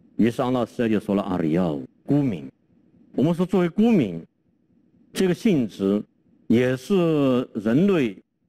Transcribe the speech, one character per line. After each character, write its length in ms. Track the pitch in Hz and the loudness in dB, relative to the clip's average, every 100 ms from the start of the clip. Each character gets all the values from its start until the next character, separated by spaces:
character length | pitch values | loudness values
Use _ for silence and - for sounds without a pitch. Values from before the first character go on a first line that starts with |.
| _ - | _ 0
于 120 | 113 | 0
是 140 | 117 | 0
安 100 | 123 | -2
拉 80 | 127 | -2
的 60 | 113 | -2
使 220 | - 113 | -2 -2
就 100 | 104 | 0
说 160 | - | 0
了， 80 | 98 | -2
阿 160 | 101 87 | -2 -2
里 180 | 80 85 | 0 0
奥， 240 | 87 71 64 _ | -2 -4 -10 _
孤 160 | - 147 | -2 -2
名。 300 | 135 85 67 - _ _ _ _ _ | 0 -4 -10 -20 _ _ _ _ _
我 80 | - | -2
们 100 | 151 | 0
说 140 | 170 180 | 0 0
作 140 | 196 | 0
为 80 | 175 | 0
孤 220 | 202 233 | 2 2
名， 320 | 208 104 82 - _ _ _ _ _ _ _ _ | 2 0 -6 -14 _ _ _ _ _ _ _ _
这 140 | - 185 | -2 -2
个 80 | |
性 320 | 170 233 156 110 | 0 0 0 -2
质 340 | - 98 104 - _ _ _ - | -2 -2 -2 -4 _ _ _ 0
也 300 | 113 127 131 | 2 2 -2
是 720 | - 196 165 151 135 123 131 | -2 0 2 2 2 0 -2
人 340 | 110 104 135 202 | -4 0 2 2
类 280 | 180 117 92 - _ | 2 0 -4 -18 _